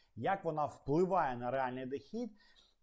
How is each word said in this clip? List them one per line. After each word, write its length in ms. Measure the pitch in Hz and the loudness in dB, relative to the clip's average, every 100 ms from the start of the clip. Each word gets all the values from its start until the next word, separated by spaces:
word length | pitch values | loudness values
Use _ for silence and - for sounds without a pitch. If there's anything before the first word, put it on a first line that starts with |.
| _ 110 | _ -4
як 280 | 156 190 | -2 0
вона 220 | 165 156 139 | -2 -2 -2
впливає 720 | - 131 156 180 185 139 120 | -4 0 4 4 4 2 0
на 140 | 123 | -2
реальний 340 | 135 127 127 127 | 0 0 -2 -4
дохід, 520 | 139 - 220 240 - - - - _ | -6 -6 -6 -6 -10 -20 -20 -20 _